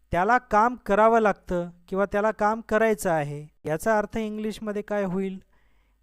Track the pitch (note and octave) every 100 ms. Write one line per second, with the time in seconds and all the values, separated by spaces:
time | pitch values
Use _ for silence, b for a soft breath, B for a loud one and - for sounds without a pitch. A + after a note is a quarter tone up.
0 | _ E3+ G3 B3 - G#3 A#3 B3 - G3
1 | A3 A#3 G#3+ F#3 - F3+ F3 - - F#3+
2 | G3 G3+ G#3+ G#3 G#3 A3 - G#3+ A3+ G#3+
3 | F#3+ D#3+ C#3+ D3 D3+ _ D3+ D#3+ A3 G#3+
4 | G#3 A#3 G#3+ G#3+ G#3+ G3 A3 G#3 G#3 G#3
5 | G3 F#3 G3 F#3+ - _ _ _ _ _